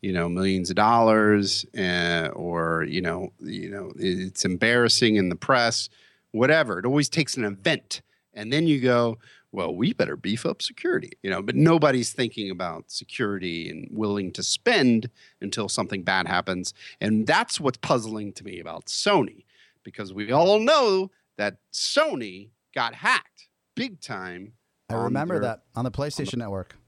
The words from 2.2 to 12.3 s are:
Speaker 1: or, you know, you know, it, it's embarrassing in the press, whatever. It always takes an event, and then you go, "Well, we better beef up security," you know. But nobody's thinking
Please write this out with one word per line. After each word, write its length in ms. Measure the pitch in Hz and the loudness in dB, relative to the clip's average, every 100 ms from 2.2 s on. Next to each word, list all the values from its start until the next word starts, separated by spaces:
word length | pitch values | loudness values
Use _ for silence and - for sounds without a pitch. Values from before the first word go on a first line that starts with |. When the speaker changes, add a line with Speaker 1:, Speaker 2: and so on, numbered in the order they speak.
| 80 | -2
Speaker 1:
or, 500 | - 85 85 82 82 76 | -6 -6 -2 0 0 -2
you 120 | 85 | -2
know, 320 | 90 87 92 _ | -4 -4 -8 _
you 300 | - 95 92 | -10 -10 -8
know, 220 | 101 95 - | -10 -12 -4
it, 220 | 95 92 | -2 -2
it's 260 | 92 - | -4 -4
embarrassing 720 | 98 90 113 120 120 - 117 107 | -2 0 2 4 4 4 4 4
in 120 | 92 | 2
the 80 | 87 | -2
press, 520 | - 131 117 113 - _ _ _ _ | 0 2 2 0 -6 _ _ _ _
whatever. 460 | 110 127 160 135 90 | 0 4 4 2 0
It 40 | |
always 240 | 107 143 143 | 0 2 2
takes 280 | - 147 - | 0 -2 -2
an 80 | |
event, 580 | 107 98 - - _ - _ _ _ | -4 -2 -2 -2 _ -12 _ _ _
and 180 | - 110 | -14 -4
then 140 | 139 151 | 0 2
you 140 | 143 | 2
go, 380 | 123 123 120 113 _ - _ | 4 4 2 -2 _ -20 _
"Well, 220 | 98 85 | -6 -4
we 180 | 85 139 | 0 -2
better 240 | - - - | 0 -2 -2
beef 280 | - 113 | -4 -2
up 160 | - - | -4 -6
security," 520 | - - 349 359 - - | -8 -6 -4 -4 -4 -10
you 80 | 98 | -6
know. 100 | 95 | -6
But 140 | 101 | -2
nobody's 580 | 123 160 175 151 131 117 | 4 6 6 4 2 -2
thinking 380 | - 120 | -4 -4